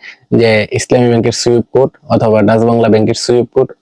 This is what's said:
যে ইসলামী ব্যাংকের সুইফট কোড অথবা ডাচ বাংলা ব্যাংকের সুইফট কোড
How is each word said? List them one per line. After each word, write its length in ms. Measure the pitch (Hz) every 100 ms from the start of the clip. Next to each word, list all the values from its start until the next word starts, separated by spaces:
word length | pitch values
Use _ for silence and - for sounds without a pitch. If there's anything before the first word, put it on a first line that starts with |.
| - - _
যে 360 | 117 113 107 104
ইসলামী 380 | - - 127 123
ব্যাংকের 220 | 117 113
সুইফট 340 | 113 - 120 113
কোড 180 | 123 135 - -
অথবা 320 | 113 117 107
ডাচ 200 | 104 113
বাংলা 280 | 117 117 117
ব্যাংকের 240 | 107 110
সুইফট 400 | 117 - 123 120
কোড 180 | - 127 -